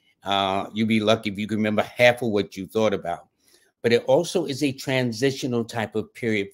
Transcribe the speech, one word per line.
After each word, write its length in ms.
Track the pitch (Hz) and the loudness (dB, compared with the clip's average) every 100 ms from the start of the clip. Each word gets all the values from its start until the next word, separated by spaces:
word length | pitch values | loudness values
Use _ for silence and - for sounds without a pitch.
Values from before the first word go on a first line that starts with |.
| _ _ | _ _
uh, 440 | 95 98 98 98 90 | -2 0 2 0 -4
you'll 160 | 104 113 | -2 0
be 120 | 110 | 2
lucky 320 | 104 113 107 | 4 2 0
if 80 | 95 | -6
you 80 | 107 | -4
can 100 | 107 | -2
remember 240 | 110 104 | 0 0
half 400 | - - 123 120 | -2 4 4 4
of 80 | 120 | 0
what 260 | 101 95 95 | 0 -2 -6
you 120 | 92 | -6
thought 260 | 110 110 | 0 2
about. 340 | 98 82 85 - _ _ _ _ _ | 0 -4 -8 -12 _ _ _ _ _
But 100 | 120 | 2
it 120 | 117 | 2
also 420 | - 135 170 190 143 | 4 4 4 -2 -2
is 160 | 127 | -2
a 100 | 147 | -2
transitional 920 | 131 - 131 123 110 139 135 139 120 | -2 -2 0 0 0 0 0 -2 -2
type 320 | 113 117 104 110 | -2 -4 -4 -4
of 180 | 104 | -6
period 360 | - 117 107 98 | -6 -2 -2 -2